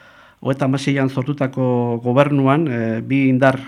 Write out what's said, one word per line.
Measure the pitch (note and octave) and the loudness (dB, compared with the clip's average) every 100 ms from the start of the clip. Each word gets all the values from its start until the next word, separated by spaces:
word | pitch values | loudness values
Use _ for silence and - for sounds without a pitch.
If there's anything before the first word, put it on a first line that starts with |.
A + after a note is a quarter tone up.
| - - - _ | -20 -20 -20 _
hogeita | B2+ C3+ C3+ | -4 -2 0
hamaseian | C#3 C#3 C#3 C3 | 0 -2 0 0
sortutako | C3+ B2+ C#3+ C3 C3+ B2+ B2 A#2+ A#2 | -2 -4 -4 -4 -2 0 0 0 -2
gobernuan, | B2 B2 C#3+ C#3+ C3+ C#3+ D#3+ | 0 2 4 2 2 2 0
eh, | A#2+ A2+ A2+ | -2 -2 -4
bi | A#2 C3+ C3+ | -2 0 2
indar | B2+ C3+ C3+ | 4 2 0